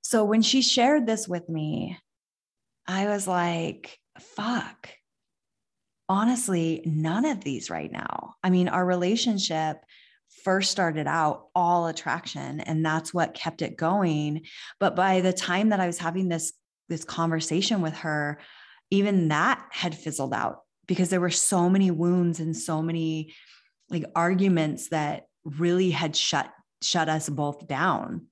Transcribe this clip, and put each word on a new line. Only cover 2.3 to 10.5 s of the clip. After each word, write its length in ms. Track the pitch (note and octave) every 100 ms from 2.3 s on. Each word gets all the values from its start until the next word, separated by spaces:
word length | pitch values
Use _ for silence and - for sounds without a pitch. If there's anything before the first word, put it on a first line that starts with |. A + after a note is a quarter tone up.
| _ _ _ _ _ -
I 220 | F#3+ G3+
was 200 | G3+ G3
like, 720 | F3+ F3 E3+ E3 - - - _ -
"Fuck. 720 | - - G#3+ A#3+ - - - - _ _ _ _ _ _ _ _ _ _ -
Honestly, 760 | F#3+ A3+ B3 G3+ F3+ E3 D#3+ E3
none 400 | D#3 D#3+ G3 D4+
of 180 | G#3+
these 280 | - B2+ -
right 200 | E2 D2+
now." 440 | - - - - -
I 80 | F#3
mean, 160 | F3+ F3+
our 180 | - F3+
relationship 920 | F3+ F3+ A3+ A#3+ G3+ - D#3+ D#3 D3+ _ - _ _ _ -
first 280 | -